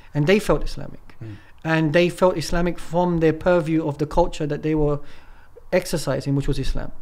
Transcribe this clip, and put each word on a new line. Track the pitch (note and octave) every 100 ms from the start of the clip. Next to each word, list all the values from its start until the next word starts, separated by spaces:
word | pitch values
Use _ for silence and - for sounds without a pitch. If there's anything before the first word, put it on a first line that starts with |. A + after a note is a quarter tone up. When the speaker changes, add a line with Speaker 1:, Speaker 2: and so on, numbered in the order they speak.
| -
Speaker 1:
And | D3 D3+
they | G#3
felt | - B2
Islamic. | - - - - - -
Speaker 2:
Mm. | A2+ G2 - -
Speaker 1:
And | D#3+ D#3+ D#3+
they | F3 F3
felt | E3+ F#3 F3
Islamic | - F3 F3 -
from | - E3+ F3+ E3+
their | D#3+
purview | D#3 F3+ F3 D#3 D#3+ D#3
of | C#3
the | D3
culture | F3+ F3 - D3+
that | D3+
they | D#3
were | D#3 D3 C#3+ - - - - - - -
exercising, | F3 - D#3+ C#3+ C3 C#3
which | C#3 -
was | C3+
Islam. | C3 - - -